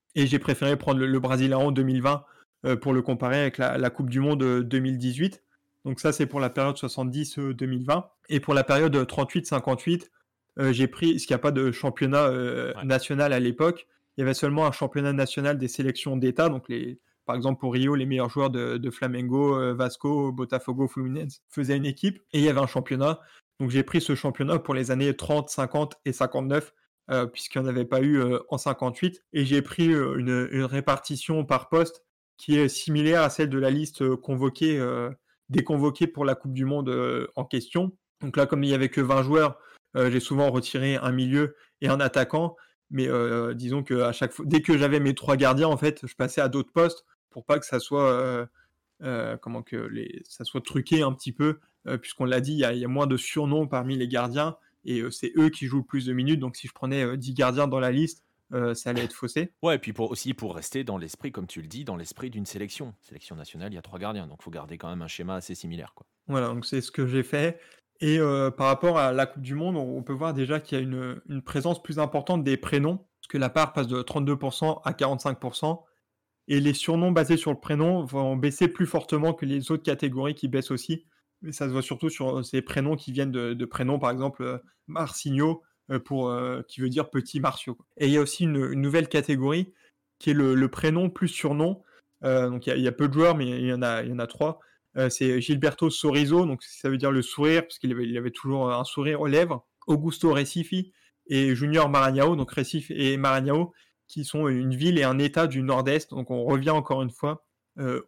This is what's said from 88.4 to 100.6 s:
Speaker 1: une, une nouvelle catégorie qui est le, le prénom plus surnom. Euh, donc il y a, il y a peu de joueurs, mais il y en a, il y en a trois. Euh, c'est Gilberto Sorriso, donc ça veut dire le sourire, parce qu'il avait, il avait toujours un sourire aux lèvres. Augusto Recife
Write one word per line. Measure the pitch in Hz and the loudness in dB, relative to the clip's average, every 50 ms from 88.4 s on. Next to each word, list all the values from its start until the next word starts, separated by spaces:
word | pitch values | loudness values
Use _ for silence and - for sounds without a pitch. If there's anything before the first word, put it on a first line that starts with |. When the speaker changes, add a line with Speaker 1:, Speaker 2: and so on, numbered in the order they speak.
| 180 | 0
Speaker 1:
une, | 165 151 139 131 131 | 0 2 0 0 -2
une | 135 139 | -2 0
nouvelle | 139 143 143 165 160 - | 0 2 2 2 0 2
catégorie | - 151 143 - 143 131 131 139 151 170 185 - - _ _ _ _ _ _ _ _ _ | 0 -2 0 2 0 0 2 0 0 0 -2 -4 -6 _ _ _ _ _ _ _ _ _
qui | - 160 | 0 2
est | 147 | 4
le, | 147 139 131 131 | 4 4 6 6
le | 131 135 131 | 4 4 2
prénom | - - - 156 156 170 185 180 | 0 0 0 2 2 2 2 0
plus | 180 - 190 170 | 0 0 -2 -2
surnom. | - - - 151 143 147 156 175 196 196 - _ _ _ _ _ _ _ - | -2 -2 -2 -2 2 2 2 2 0 -2 -8 _ _ _ _ _ _ _ -2
Euh, | 135 131 131 127 123 | 2 2 2 2 0
donc | 123 123 - | -2 -4 -2
il | 139 | -2
y | 131 | 0
a, | |
il | 131 127 | 2 2
y | 123 | 0
a | |
peu | 123 - 143 143 | 2 2 0 2
de | 135 | 4
joueurs, | 151 165 175 170 | 6 6 6 6
mais | 151 135 123 | 4 2 -2
il | 123 123 127 | -2 -2 0
y | 127 127 | 0 0
en | 123 | 0
a, | 123 120 117 113 113 | 0 0 0 -2 -2
il | 123 | -4
y | 123 | -4
en | 120 | -6
a | 117 117 | -6 -8
trois. | - - 147 156 160 - _ _ _ _ _ _ _ | -4 -2 -2 -2 -2 -6 _ _ _ _ _ _ _
Euh, | 123 131 127 | 0 0 0
c'est | - - 135 131 127 127 | 2 2 2 2 2 2
Gilberto | 117 - 151 139 147 156 - - 165 160 | 2 2 0 2 2 0 2 2 0 0
Sorriso, | - - - 151 135 143 147 139 156 175 180 | 0 2 0 2 4 4 4 4 4 4 4
donc | 165 135 120 - | 2 0 -4 -8
ça | - - - - 135 | -14 -18 -6 -2 -2
veut | 135 127 | 0 0
dire | 135 139 | 0 2
le | 139 131 | 2 2
sourire, | 120 - - - 147 151 160 165 165 | 0 -2 -2 0 2 4 4 4 2
parce | - - - | 0 -8 -6
qu'il | - 131 | -4 -4
avait, | 123 120 123 117 | -2 -2 -4 -4
il | 117 120 | -4 -4
avait | 120 123 | -6 -6
toujours | 117 - - 135 135 135 131 123 123 | -8 -6 -4 -4 -2 0 0 0 0
un | 120 127 | -2 -2
sourire | - - - 139 147 151 147 | -4 -4 -4 -2 -2 -2 -2
aux | 156 147 | 0 2
lèvres. | 139 156 175 175 147 120 - _ _ _ - | 4 4 4 2 0 -6 -8 _ _ _ -2
Augusto | - 160 143 151 165 156 - - 165 147 | 0 0 2 2 -2 -2 2 2 4 4
Recife | 139 139 135 - 175 | 4 2 0 -2 -4